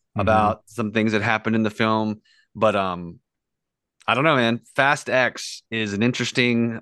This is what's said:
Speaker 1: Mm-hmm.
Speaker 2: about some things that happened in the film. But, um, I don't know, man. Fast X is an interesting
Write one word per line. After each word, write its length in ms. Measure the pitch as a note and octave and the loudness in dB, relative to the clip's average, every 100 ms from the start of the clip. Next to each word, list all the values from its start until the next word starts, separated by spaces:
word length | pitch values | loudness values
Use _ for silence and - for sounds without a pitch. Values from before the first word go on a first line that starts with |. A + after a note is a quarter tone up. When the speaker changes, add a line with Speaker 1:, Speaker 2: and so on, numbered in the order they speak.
| _ - | _ -2
Speaker 1:
Mm-hmm. 40 | |
Speaker 2:
about 400 | G2 G#2+ G#2+ A2 - | 2 4 2 -2 -8
some 260 | - G#2+ | -6 -4
things 180 | A2 A2 | 0 2
that 100 | G#2+ | 2
happened 360 | A2+ A2 A2 A2+ | 0 0 0 0
in 60 | |
the 60 | G#2+ | 0
film. 520 | G#2 A2 A2 G#2+ G#2+ _ _ _ G2+ | 0 0 0 -2 -6 _ _ _ 0
But, 180 | G#2+ G2+ | 2 2
um, 420 | F#2+ F2+ E2+ - _ _ _ _ _ _ _ _ - | -2 -6 -10 -16 _ _ _ _ _ _ _ _ -2
I 60 | A#2+ | 0
don't 80 | |
know, 140 | D#3 C3+ | 2 2
man. 240 | A#2 A#2 - | 2 -2 -4
Fast 360 | - C3+ D3 - | 0 0 0 0
X 520 | B2+ A#2 - - - - | 0 0 -2 -12 -14 -8
is 220 | A2+ G#2+ | -4 -2
an 100 | G2+ | 0
interesting 760 | A#2+ B2 A#2+ - B2 A#2 A#2 A2+ | 0 0 -2 0 2 2 -2 -4